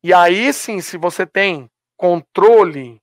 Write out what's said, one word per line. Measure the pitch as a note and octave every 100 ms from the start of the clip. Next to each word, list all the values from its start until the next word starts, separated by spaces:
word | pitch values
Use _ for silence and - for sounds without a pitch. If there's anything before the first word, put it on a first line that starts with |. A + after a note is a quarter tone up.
E | F3
aí | F3 F3 F#3+ B3+
sim, | C#4 - G3+
se | D#3+ F3
você | F3 - F3+
tem | F#3+ G3 D#3+ A#2+ _ _ _
controle | F3+ F3 - - G3+ A3+ F#3 C#3+ B2+ A2+